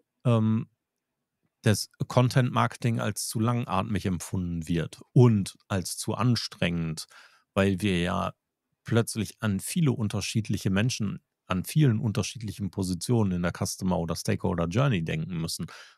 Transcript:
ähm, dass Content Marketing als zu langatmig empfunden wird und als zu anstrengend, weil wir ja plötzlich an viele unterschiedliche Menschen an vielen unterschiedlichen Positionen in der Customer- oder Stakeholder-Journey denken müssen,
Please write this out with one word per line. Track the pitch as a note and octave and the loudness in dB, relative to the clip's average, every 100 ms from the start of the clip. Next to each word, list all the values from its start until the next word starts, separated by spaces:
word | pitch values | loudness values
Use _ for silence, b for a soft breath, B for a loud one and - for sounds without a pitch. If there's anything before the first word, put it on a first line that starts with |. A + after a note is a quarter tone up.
| _ _ | _ _
ähm, | B2 A2+ A2 A2 - _ _ _ _ _ _ _ _ _ | 2 4 4 0 -2 _ _ _ _ _ _ _ _ _
dass | A2+ G2+ - - - | 2 2 -2 -8 -2
Content | B2 B2 C#3 B2 | 2 4 4 2
Marketing | A#2 A#2 - A#2+ A#2 | 2 0 0 -2 -2
als | A2+ - - | -4 -4 -6
zu | A#2 | -2
langatmig | A2+ A#2+ - F#2+ A2 G2 F#2+ | 0 0 -2 -2 -2 -2 -2
empfunden | E2+ - G2 F2 E2+ D#2+ | -2 -4 -4 -2 -4 -2
wird | E2 D#2 - - | -2 -2 -8 2
und | C#3 B2 G#2+ F#2 - - | 6 8 6 0 -8 -6
als | G2 E2+ - | -4 -4 -6
zu | - | -4
anstrengend, | G#2+ B2 A2+ - - F2+ E2+ D#2+ D#2 - B B B B | -2 0 0 -2 -4 -2 0 -4 -6 -10 B B B B
weil | G2+ G2 F#2 | 0 2 2
wir | G#2 F2 | 2 2
ja | F2 F#2 F#2 - _ _ _ _ | 0 -2 -4 -8 _ _ _ _
plötzlich | - A2+ A2 A2+ F#2+ - | -2 0 0 -2 -6 -4
an | G#2+ F#2+ | -2 -2
viele | - F3+ D3+ | -2 0 2
unterschiedliche | A2+ G#2 G#2 - A2+ G#2 F#2+ G#2 | 2 -2 -4 -4 -2 -2 -2 0
Menschen | F#2+ B2 - G2 F#2+ _ _ - | 2 0 -2 -4 -6 _ _ -4
an | F#2 | -4
vielen | - D#3 C#3+ A2 | 0 2 4 4
unterschiedlichen | A2+ G2+ - A2 A2 - G2 | 0 -2 -4 -6 -10 -6 -6
Positionen | - F#2 F2 - A#2+ G2+ | -4 -4 -2 0 2 2
in | F2 | 0
der | F2 | -2
Customer- | - G2+ - F#2 F2 | -2 -4 -2 -2 0
oder | E2+ F#2+ | -2 -4
Stakeholder-Journey | - G2 F#2+ E2+ E2 G#2 C#3+ F#2+ | -2 -2 -2 0 0 2 2 2
denken | D#2+ D#2+ E2 E2+ | 0 -4 -4 -4
müssen, | D#2+ - E2 B B | -4 -6 -8 B B